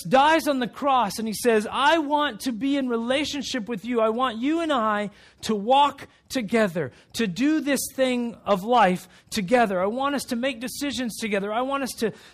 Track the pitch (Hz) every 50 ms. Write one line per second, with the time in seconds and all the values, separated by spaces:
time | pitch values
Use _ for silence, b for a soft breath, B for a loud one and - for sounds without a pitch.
0 | - 170 214 262 277 302 320 320 - 294 285 254 247 - - - 262 285 269 254
1 | 226 185 - - 214 220 202 - - 247 226 214 208 208 185 226 269 294 330 339
2 | 294 277 294 294 294 277 220 196 - 262 233 202 269 277 285 285 262 247 233 226
3 | 226 240 262 294 294 269 - 285 - - - 254 196 233 240 185 - 233 247 226
4 | 220 220 220 240 262 254 214 226 247 285 320 339 339 311 285 247 220 220 208 208
5 | 208 196 B B B B B B - - 220 202 196 226 262 277 285 277 269 -
6 | - b b b b _ - 262 220 175 233 226 214 190 160 180 147 117 B B
7 | B B - - 233 202 165 175 262 294 311 311 254 285 277 - - - - -
8 | 262 262 247 240 240 233 196 - - 190 208 185 190 226 247 240 208 185 185 175
9 | - B B B B B - 226 190 170 247 247 233 196 196 180 185 208 233 254
10 | 269 277 285 240 - - 254 233 247 277 262 226 262 247 - - 285 285 226 226
11 | 254 233 - - 226 214 208 196 196 208 214 240 254 269 277 277 269 - - -
12 | 233 208 B B B B